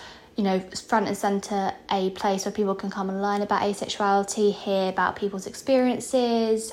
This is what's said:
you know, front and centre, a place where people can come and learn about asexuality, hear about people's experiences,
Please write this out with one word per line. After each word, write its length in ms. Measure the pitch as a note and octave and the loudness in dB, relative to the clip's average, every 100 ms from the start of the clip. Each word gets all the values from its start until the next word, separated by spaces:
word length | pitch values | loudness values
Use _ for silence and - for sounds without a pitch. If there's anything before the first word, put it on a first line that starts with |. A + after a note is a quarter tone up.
| - - - - | -18 -20 -12 -2
you 80 | |
know, 160 | G3 F#3 | 2 0
front 480 | F#3 - - A3+ G3+ | -2 -12 0 0 2
and 80 | G3+ | 0
centre, 560 | G#3 G3 - G3+ F#3+ - - | 0 0 -2 -2 -2 -4 -2
a 200 | G3 F#3+ | 0 0
place 340 | F#3+ G#3 F#3+ | 0 0 0
where 80 | G3+ | -2
people 240 | G3+ G3+ F#3+ | 0 0 0
can 140 | G3 | -4
come 200 | G3 F#3+ | -4 -4
and 100 | F#3+ | -2
learn 220 | G3+ G3+ | -2 0
about 200 | G#3 G3+ | 0 0
asexuality, 920 | G#3 G3+ - - G#3 G3 G3 - G#3 | 0 -2 -6 -2 2 2 2 2 2
hear 340 | G3+ A3 G3 F#3+ | 2 0 0 0
about 280 | F#3 F3+ - | 2 0 0
people's 320 | G3+ G3 - | -4 -4 -8
experiences, 1200 | - - C4 B3+ A#3 A#3 C4 A#3+ A#3 A3+ A3 A3 | -8 2 4 4 0 0 2 2 2 2 2 0